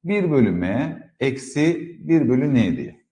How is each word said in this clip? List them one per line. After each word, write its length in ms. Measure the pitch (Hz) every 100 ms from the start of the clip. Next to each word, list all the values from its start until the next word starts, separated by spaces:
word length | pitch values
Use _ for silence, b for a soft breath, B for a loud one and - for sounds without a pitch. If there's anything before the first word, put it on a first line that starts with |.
Bir 260 | 170 202 175
bölü 200 | 143 107
m 640 | 87 90 113 160 - - _
eksi 760 | 135 123 - 143 160 165 156 - 160
bir 200 | 165 120
bölü 260 | 127 147
n 220 | 127 95 -
diye. 260 | - - _